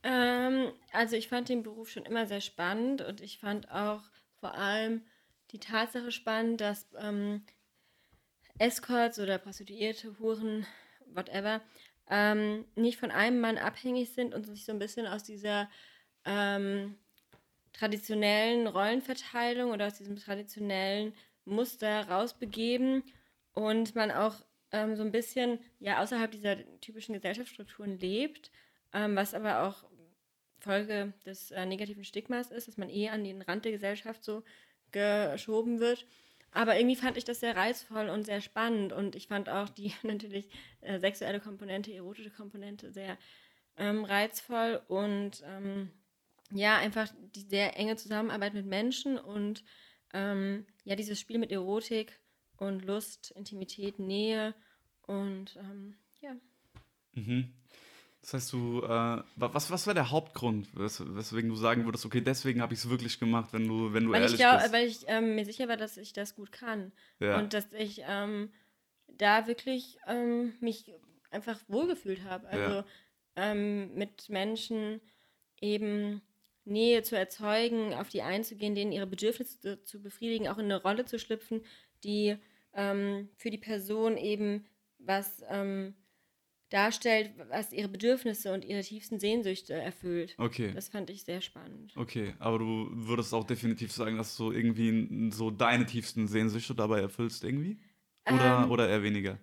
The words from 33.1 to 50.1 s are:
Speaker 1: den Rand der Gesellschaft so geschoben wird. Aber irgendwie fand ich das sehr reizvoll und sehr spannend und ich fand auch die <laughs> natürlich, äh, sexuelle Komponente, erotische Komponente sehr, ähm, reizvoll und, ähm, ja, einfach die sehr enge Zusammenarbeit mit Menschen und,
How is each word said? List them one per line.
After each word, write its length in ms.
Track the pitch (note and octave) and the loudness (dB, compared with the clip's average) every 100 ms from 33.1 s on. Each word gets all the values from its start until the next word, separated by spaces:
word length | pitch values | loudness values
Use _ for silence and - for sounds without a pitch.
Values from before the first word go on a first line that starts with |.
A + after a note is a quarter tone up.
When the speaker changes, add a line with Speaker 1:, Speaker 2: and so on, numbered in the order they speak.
| G#3+ | -2
Speaker 1:
den 180 | G3+ F#3+ | -4 -8
Rand 240 | F#3+ F#3 A3+ | -6 -4 -2
der 60 | |
Gesellschaft 520 | G#3 G3+ G3+ A3 A3+ | -2 -4 -4 -8 -10
so 200 | - G#3+ - - _ _ _ | -8 -8 -8 -20 _ _ _
geschoben 880 | G3+ G#3 G#3 F#3+ C#3 - A3 A#3 A#3 | 0 4 4 2 -2 0 0 2 2
wird. 260 | A#3 A#3+ - - _ _ _ | 2 2 -4 -20 _ _ _
Aber 260 | - A3+ G3+ | 2 6 8
irgendwie 200 | A#3+ B3 | 8 6
fand 180 | B3+ B3 | 2 -2
ich 60 | |
das 160 | B3 A#3+ | -4 -2
sehr 160 | A#3 G3 | 0 2
reizvoll 540 | G#3 B3 - A3 G#3+ | 2 0 -4 -4 -2
und 160 | G3+ G#3+ | -2 -2
sehr 160 | G3+ | -4
spannend 500 | G3+ - A3+ A3+ G3 | -4 -2 2 2 0
und 240 | - G3+ F#3 | -2 -4 -6
ich 120 | - | -4
fand 220 | G3+ G3+ | -4 -2
auch 200 | F#3 G3+ | -2 -2
die 240 | - G3+ - | -6 -8 -6
<laughs> 60 | |
natürlich, 460 | G#3+ G#3 G#3+ G3 G3+ - - _ | -4 -4 -6 -8 -10 -18 -20 _
äh, 180 | - F#3+ | -6 0
sexuelle 400 | F#3+ G3+ - G3+ | 0 0 -4 -4
Komponente, 540 | G#3 G3 G3+ F#3+ G3+ | -6 -12 -6 -6 -6
erotische 360 | F#3+ F3+ G#3 G#3+ | -10 -12 -14 -16
Komponente 600 | G#3 G#3 G#3 G3+ G3+ G#3 | -14 -16 -14 -14 -14 -14
sehr, 260 | G3 F#3+ F#3 - - _ _ _ - | -12 -10 -10 -14 -20 _ _ _ -4
ähm, 260 | G3+ G#3+ | 0 0
reizvoll 800 | G3+ G3+ A3 - - A#3 A3+ A3 - | 2 2 2 -2 -4 0 2 0 -2
und, 520 | F#3 G#3 G3+ G3+ - D3 | -2 0 0 -2 -8 -14
ähm, 460 | F#3+ G3 G3 F#3+ - _ _ _ _ _ | -8 -6 -6 -8 -12 _ _ _ _ _
ja, 240 | G3+ G#3 G#3+ | 2 6 6
einfach 300 | G#3+ A3 G#3+ - F#3 | 4 0 -4 -6 -16
die 80 | G3+ | -16
sehr 360 | G3+ G3 G3+ - | -2 2 2 2
enge 180 | G#3+ A3 | -2 -2
Zusammenarbeit 580 | G3+ G#3+ A3 G#3 G3+ | -2 -2 0 0 -2
mit 120 | G3+ G3 | -2 -2
Menschen 520 | F#3+ A#3+ B3+ C#4 C4 | 0 0 -2 -2 -2
und, 460 | - G#3 G#3 G#3+ - - - _ _ | -2 -2 -2 -4 -10 -20 -20 _ _